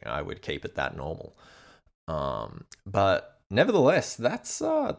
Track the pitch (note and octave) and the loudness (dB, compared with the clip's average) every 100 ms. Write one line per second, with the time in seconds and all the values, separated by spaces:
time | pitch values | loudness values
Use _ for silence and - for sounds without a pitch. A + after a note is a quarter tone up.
0 | A1 D2 - - - D2 - - C2 - | -8 -6 -6 -8 -8 -6 -6 -4 -4 -6
1 | D2 D#2+ - - - - - - _ _ | -8 -8 -12 -20 -20 -20 -20 -20 _ _
2 | - D2+ C#2 A1 G#1+ G1+ - - G2 G2 | -6 -4 -2 -4 -8 -14 -20 -18 -4 2
3 | G2 F2+ - - - G2+ G#3+ G3 C3 F#3+ | 4 4 0 -16 0 2 4 6 6 4
4 | - - A#2+ A#3+ - - D#4 D#4 C4+ | 0 -2 -2 -2 -6 -4 0 0 0